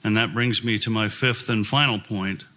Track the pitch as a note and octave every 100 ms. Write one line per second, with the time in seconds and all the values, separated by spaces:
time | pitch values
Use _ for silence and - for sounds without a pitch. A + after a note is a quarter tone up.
0 | A#2 G#2+ A2+ A2+ A#2+ A2 A#2+ G#2+ A2 A2
1 | G#2+ - B2+ A#2 - A2 G2+ C#3 C#3+ G#2+
2 | - G2+ F#2+ E2+ -